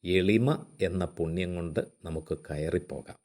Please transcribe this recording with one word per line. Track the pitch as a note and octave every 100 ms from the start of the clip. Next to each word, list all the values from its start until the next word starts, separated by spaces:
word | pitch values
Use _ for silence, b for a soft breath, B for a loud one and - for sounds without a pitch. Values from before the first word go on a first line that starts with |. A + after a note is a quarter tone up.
എളിമ | F2 F#2 F#2 A2 B2+ D#3 - -
എന്ന | F#2 F#2 F2
പുണ്യം | - E2 F2 F2+ F2
കൊണ്ട് | E2+ D#2 - _
നമുക്ക് | E2+ D#2+ D#2 D#2
കയറിപ്പോകാം. | - D2+ D#2 - - C2+ - -